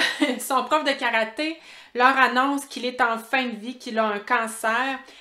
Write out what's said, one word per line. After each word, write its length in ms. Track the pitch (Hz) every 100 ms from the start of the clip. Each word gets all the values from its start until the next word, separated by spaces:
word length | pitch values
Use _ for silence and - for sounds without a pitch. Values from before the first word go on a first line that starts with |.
| - -
<laughs> 200 | 294 247
Son 260 | - 262 214
prof 180 | 302
de 80 | 285
karaté 680 | 277 240 226 220 220 311 320 - - - 240
leur 220 | 254 262
annonce 480 | 247 247 269 277 -
qu'il 200 | 254 240
est 140 | 254
en 180 | 233 226
fin 280 | 220 262 247
de 100 | 214
vie, 220 | 226 254
qu'il 200 | 247 220
a 60 |
un 160 | 220 202
cancer. 800 | 202 247 220 220 220 233 269 262 - -